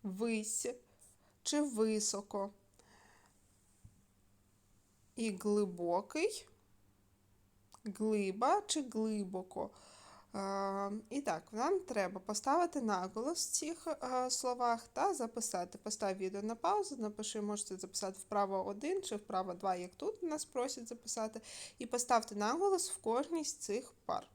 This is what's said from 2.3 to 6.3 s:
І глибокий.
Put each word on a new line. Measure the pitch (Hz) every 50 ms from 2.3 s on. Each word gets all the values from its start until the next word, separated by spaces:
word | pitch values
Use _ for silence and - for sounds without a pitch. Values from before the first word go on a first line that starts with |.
| - 202 196 202 - - _ _ _ - - - - - - - - - - - _ _ _ _ _ _ _ _ _ _ _ - _ - _ _ _ _ _ _ _ _ _ _ _ _ _ _ _ _ _ _ _ _ _ _ _
І | - 226 220
глибокий. | 196 180 - 208 208 208 208 185 180 175 175 170 175 190 202 - - 311 339 427